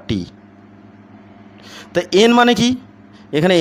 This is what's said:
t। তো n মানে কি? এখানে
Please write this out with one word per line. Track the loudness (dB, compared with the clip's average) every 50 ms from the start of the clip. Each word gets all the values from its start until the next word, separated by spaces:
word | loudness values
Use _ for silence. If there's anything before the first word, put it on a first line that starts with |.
| -8 -8
t। | -8 -8 -8 -12 -16 -20 -20 -20 -20 -20 -20 -20 -20 -20 -20 -20 -20 -20 -20 -20 -20 -20 -20 -20 -20 -20 -20 -20 -20 -20 -20 -20 -20 -20 -20 -8 -6
তো | -6 -6 -2 0 2 2 4
n | 4 4
মানে | 2 2 0 0
কি? | -2 -2 -4 -6 -10 -18 -20 -20 -20 -20 -20 -20 -14 -8 -4 -2
এখানে | 0 0 2 2